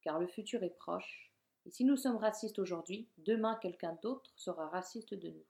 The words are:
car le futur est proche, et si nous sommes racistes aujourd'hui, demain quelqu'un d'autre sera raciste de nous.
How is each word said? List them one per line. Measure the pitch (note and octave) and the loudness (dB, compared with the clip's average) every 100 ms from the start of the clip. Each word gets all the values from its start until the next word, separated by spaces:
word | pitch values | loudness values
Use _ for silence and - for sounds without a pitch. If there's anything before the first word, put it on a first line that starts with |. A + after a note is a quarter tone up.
car | - D#3 | 0 0
le | F3 | 0
futur | - G#3 A#3 | -2 -4 -2
est | F#3 - | -2 -4
proche, | - F3 - - - _ _ _ - | -4 -4 -4 -12 -16 _ _ _ -18
et | |
si | - | 4
nous | B3+ C#4 | 6 6
sommes | C4 A3+ | 4 4
racistes | G#3+ G#3+ A3 G#3 | 2 2 -4 -2
aujourd'hui, | F#3 E3+ E3 G3+ A#3 - | 0 -2 -4 -8 -8 -6
demain | D#3+ A3+ A3 A3 | 2 4 4 2
quelqu'un | F#3 F3 E3+ E3 | -2 -4 -6 -4
d'autre | G#3+ C4 - _ | -4 -4 -8 _
sera | - E3+ D#3 | -6 -4 -2
raciste | F3 - A#3 A3 | -4 -4 -10 -8
de | G3 E3 | -8 -8
nous. | D#3+ - | -12 -18